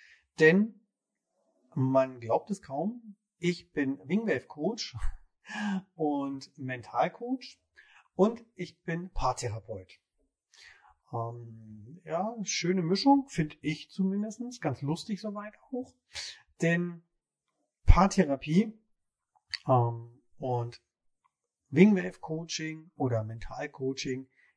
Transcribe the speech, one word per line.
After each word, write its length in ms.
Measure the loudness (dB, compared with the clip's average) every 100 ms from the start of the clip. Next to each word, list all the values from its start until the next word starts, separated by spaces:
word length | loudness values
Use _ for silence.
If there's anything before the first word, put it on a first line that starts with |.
| -20 -20 _ 6
Denn 400 | 8 8 4 -4 _ _ _ _ _ _ _ _ _
man 440 | 0 4 4 2 -2
glaubt 320 | 0 0 0
es 120 | -8
kaum, 540 | -6 -4 -4 -6 -14 -20 _ _
ich 340 | -2 -2 -6
bin 280 | -4 -2 -4 -2
Wingwave 380 | -2 0 -2 -4
Coach 500 | -4 -4 -4 -8 -2 -2 -2 -14 _ -12
<laughs> 440 | -6 -4 -4 -6
und 640 | -4 -2 -2 -4 -8 -12 -12
Mentalcoach 1000 | -8 -8 -6 0 0 -2 -6 -6 -8 -20 _ _ -20 -20 _
und 300 | 2 2 2 -12
ich 280 | -12 -12 -12
bin 280 | -8 -6 -4
Paartherapeut. 880 | -2 -2 -2 -4 -8 -10 -14 -14 -20 _ _ _ _ _ _ -20 -20 _ _ -12
Ähm, 880 | -8 -8 -10 -16 -18 -18 -20 -20 -18
ja, 300 | -6 -4 -4 -6
schöne 400 | -6 -4 0 0
Mischung, 440 | 2 2 6 4 4
find 300 | -4 -4 -4
ich 280 | -6 -6 -8
zumindest, 680 | -4 -2 -2 -4 -8 -12 -6
ganz 220 | -6 -4
lustig 380 | -4 -4 -6 -8
soweit 340 | -8 -10 -12 -16 -12
auch. 220 | -12 -12 _ _ -14 -14 -16 _ -4
Denn 420 | 0 0 -2 -8 _ _ _ _ _ _ _ _ 8
Paartherapie, 920 | 10 10 4 0 0 0 2 2 -4 _ _ _ _ _ _ -18 -10 0
ähm, 560 | 2 2 -4 -12 -20 _ -12
und 440 | -6 -4 -6 -12 _ _ _ _ _ _ _ _ -2
Wingwave 500 | 6 8 8 0 -10
Coaching 720 | -8 -8 -8 -8 -8 -10 -14 -4
oder 280 | -2 -2
Mentalcoaching 1040 | -4 -8 -10 -8 -10 -6 -6 -6 -6 -8 -10 _ _